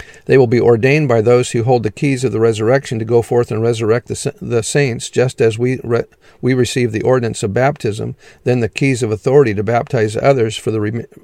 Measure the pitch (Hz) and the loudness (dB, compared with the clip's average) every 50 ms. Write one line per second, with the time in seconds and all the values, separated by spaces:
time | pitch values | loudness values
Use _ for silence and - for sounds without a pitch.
0 | - - - - _ - 131 135 127 113 123 117 98 117 120 110 113 131 143 156 | -20 -20 -20 -10 _ 2 4 4 4 4 2 2 4 4 2 4 2 2 2 2
1 | 151 127 117 113 104 117 120 123 123 - - 120 107 127 127 120 107 107 - - | 2 2 2 2 2 4 2 2 2 0 -2 -2 0 2 0 0 0 -4 -6 -4
2 | 156 143 135 123 131 110 107 110 113 113 110 107 107 113 131 139 - - 123 113 | -2 -2 -2 -2 -2 -2 0 2 2 2 2 0 2 2 2 2 0 -2 -6 -6
3 | 113 110 120 117 110 - 127 120 117 - 117 110 113 117 120 110 117 104 113 123 | -2 0 2 2 2 2 0 0 0 0 -2 -2 0 0 0 0 0 0 0 0
4 | - - - - - 147 - - - 117 120 117 107 - - 147 143 127 113 127 | -2 -6 -10 -6 -6 -8 -8 -8 -8 -4 -4 -2 -2 -2 -2 0 0 -2 -4 -6
5 | - - - 117 123 127 - - 117 113 107 110 123 127 131 - - 117 117 117 | -10 -6 -2 0 0 0 0 0 0 0 0 0 -2 -2 -4 -4 -4 -4 -2 -2
6 | - - _ _ _ - - - - 127 131 127 123 - - 131 123 113 110 107 | -4 -4 _ _ _ -20 -12 -4 -2 0 2 2 2 0 0 -2 -2 -2 -2 -2
7 | - 117 127 131 117 110 - - 120 101 95 123 127 143 147 - - 110 101 113 | 0 2 2 2 0 -2 -4 -4 -4 -4 -2 0 0 0 -2 -2 -4 -6 -6 -6
8 | 110 120 131 _ - - - _ - 123 123 123 113 101 - - 143 135 131 113 | -8 -10 -10 _ -18 -20 -16 _ -2 0 0 0 0 -2 -2 -2 0 0 0 0
9 | 123 107 107 101 - 131 131 147 139 110 101 101 101 107 120 117 147 - - 117 | -2 -4 -4 -2 0 2 4 4 4 4 0 -4 -2 -2 -2 -2 -2 -2 -2 -2
10 | 107 110 110 - - 139 139 127 113 110 - - - 123 110 107 107 107 113 117 | 0 0 -2 0 2 2 2 2 0 -2 -4 -6 -6 -4 -4 -2 -2 -4 -4 -6
11 | 113 - - - | -10 -12 -18 -20